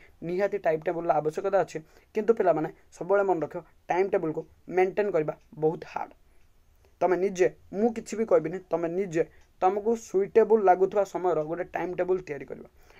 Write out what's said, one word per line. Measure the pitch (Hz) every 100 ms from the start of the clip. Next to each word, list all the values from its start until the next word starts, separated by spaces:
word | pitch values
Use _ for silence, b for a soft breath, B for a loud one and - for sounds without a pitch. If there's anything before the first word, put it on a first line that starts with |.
| b _
ନିହାତି | 165 180 202 202
ଟାଇମ୍ | 170 160
ଟେବୁଲ୍ର | 180 165 170
ଆବଶ୍ୟକତା | 156 151 170 190 190
ଅଛି, | 165 160 b b b 220
କିନ୍ତୁ | 214
ପିଲାମାନେ | 226 185 156 160 b b
ସବୁବେଳେ | - 170 202
ମନେ | 196 170
ରଖିବ, | 147 175 b _ -
ଟାଇମ୍ | 175 196
ଟେବୁଲ୍କୁ | 196 160 156 - _ -
ମେଣ୍ଟେନ୍ | 175 185 208 208
କରିବା | 170 151 - _
ବହୁତ | 151 156 - -
ହାର୍ଡ଼। | - - - _ _ _ _ _ _ _ _
ତମେ | 180 180
ନିଜେ, | 202 180 160 - -
ମୁଁ | 185 233
କିଛି | 226 - 208
ବି | 226
କହିବିନି, | 165 160 185 -
ତମେ | 170 165
ନିଜେ | 180 196 160 156 b b _
ତମକୁ | 185 202 214 226
ସୁଇଟେବୁଲ୍ | - 185 196 226 208 220 190
ଲାଗୁଥିବା | 180 190 202
ସମୟର | 196 170 180 156
ଗୋଟେ | 151 175
ଟାଇମ୍ | - 170 175 180
ଟେବୁଲ୍ | 180 185
ତିଆରି | 180 143 135
କରିବ, | - - b b b